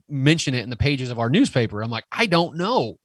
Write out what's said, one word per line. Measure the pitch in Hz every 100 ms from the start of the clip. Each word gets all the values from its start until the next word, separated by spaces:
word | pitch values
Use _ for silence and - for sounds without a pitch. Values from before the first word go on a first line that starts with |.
| -
mention | 143 139 165 -
it | 127
in | 110
the | 117
pages | 143 139 123
of | 117
our | 117
newspaper?" | 175 277 131 113 104
I'm | 113
like, | 113 -
"I | - 226
don't | 170 170 160
know." | 190 254 117 -